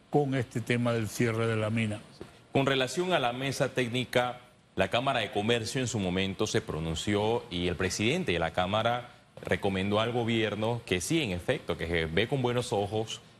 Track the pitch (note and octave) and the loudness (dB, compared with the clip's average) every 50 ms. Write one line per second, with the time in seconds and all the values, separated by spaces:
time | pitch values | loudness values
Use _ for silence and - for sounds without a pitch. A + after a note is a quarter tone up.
0 | - - - D3 D3 C3+ C3 C3+ A2+ - - B2 A2 - A#2+ A#2+ A#2+ A#2+ A#2 A#2 | -6 0 2 2 2 2 0 0 -2 -2 -4 -4 -2 0 0 2 2 2 2 0
1 | A2 G2 - - B2+ A#2 A2 A2+ A#2 A2+ A2+ A2 G#2+ G#2+ A2+ A2+ A2 G#2+ G#2 - | 0 -2 -2 0 0 0 2 0 0 0 0 0 0 0 0 0 0 -2 -2 -6
2 | - - - - - - - - - - - C#3 C3+ C3+ C3+ C3 B2+ B2+ - F3+ | -10 -14 -18 -18 -18 -18 -20 -20 -8 -2 0 2 4 4 4 2 2 0 0 -2
3 | F3+ F#3 F3+ D#3 C3 A#2+ A#2+ B2+ C3+ C#3 B2+ - C#3+ B2 - C3+ B2+ A#2 A#2 B2+ | 0 2 2 2 2 2 0 -2 -2 -2 0 0 0 0 2 0 0 0 0 -2
4 | B2 - - B2+ B2 B2 A#2+ - - - - - _ _ - - F#2+ F#2+ - A#2 | -2 0 2 2 2 0 -2 -8 -14 -20 -20 -20 _ _ -2 0 0 2 2 0
5 | C3 C#3 C3 A#2+ G#2+ G2 - G#2 G2+ A2 A#2+ A#2 A2 G#2+ - C3+ B2+ A#2 - A2 | 2 2 2 0 0 0 0 0 2 2 2 2 2 -2 -2 -2 -2 0 0 0
6 | F#2+ F2+ F2 F#2+ G2 F#2+ F#2+ - G#2+ G#2 - F#2 - - D#2+ D2+ D#2+ E2 D#2+ D#2 | 0 0 2 2 0 0 0 0 0 0 0 0 -2 -2 -4 -4 -2 -2 -4 -2
7 | - G#2+ G#2 G2+ G#2 A2 A#2 A#2+ - - E2+ F2 F2 F2 E2+ D#2 F#2 F#2 - - | -2 0 0 2 2 2 0 0 -2 -4 -4 -2 0 0 0 0 0 -2 0 0
8 | G#2 A#2 D3+ F#3 F3 A2 F2 E2+ E2 D#2+ - - F#2 F#2 G#2 A2 A2 A#2 A#2+ B2 | 0 0 0 0 0 0 0 0 0 0 0 0 0 0 2 0 0 0 0 -2
9 | A#2 - - - - _ - - - - F#2+ F2+ - G2+ F#2+ F#2+ F#2+ G2+ G#2 G#2+ | -4 -10 -16 -20 -20 _ -18 -10 -4 -2 -2 0 0 0 0 0 0 2 2 2
10 | A2 A#2+ A#2 B2 A#2 A2+ A#2 A2+ A2 G#2+ G#2 G2+ A2 A2+ A#2+ A#2+ - - A#2 - | 2 2 0 0 0 2 2 2 2 0 0 -2 -2 -2 -2 -2 -2 -2 -2 -2
11 | - - D#3 E3 D3+ G#2+ F2+ F2 - - C3 - - - E2+ D#2 E2+ E2 F2 E2 | 0 0 0 0 0 0 -2 -4 -2 -2 -2 -2 -2 -6 -6 -4 -2 -2 0 0
12 | D#2+ D#2 D#2+ F#2 A2 A#2 D3 C3+ A#2+ B2 A#2+ B2 A#2 - A#2 G2 G#2 F#2+ A2 A2 | 0 0 0 0 0 0 0 0 0 0 0 -2 -2 -2 0 -2 -2 0 -2 -4
13 | A2+ A2 - - - - - - | -4 -4 -8 -12 -14 -20 -20 -14